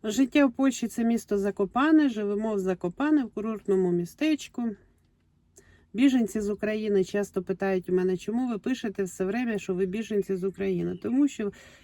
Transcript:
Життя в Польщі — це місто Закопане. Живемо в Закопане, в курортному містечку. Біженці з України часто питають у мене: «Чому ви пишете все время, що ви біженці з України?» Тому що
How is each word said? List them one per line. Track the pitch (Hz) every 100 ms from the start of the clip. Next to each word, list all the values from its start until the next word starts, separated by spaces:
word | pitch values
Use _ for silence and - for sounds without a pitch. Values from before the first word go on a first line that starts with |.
Життя | 214 214 269 294 277
в |
Польщі — | 240 269 - 226
це | -
місто | 233 233 - 202
Закопане. | 202 196 196 240 294 311 285
Живемо | 214 202 208 220
в | 208
Закопане, | 185 185 175 - 294 302
в | 226
курортному | - 214 214 - 190 180
містечку. | 175 175 - 302 302 - - 233 202 _ _ _ _ _ _ _ - _ _ _
Біженці | 196 269 254 226 220
з | 202
України | 202 214 214 214 196
часто | 185 202 202 -
питають | 180 185 196 190 180
у |
мене: | 185 185 180
«Чому | - 226 254
ви | 220
пишете | 247 254 226 196
все | 190 -
время, | 190 226 247 202
що | -
ви | 180 190
біженці | 202 214 208 190 190
з |
України?» | 190 180 196 180 170 180
Тому | 214 254 285
що | - 208 - - -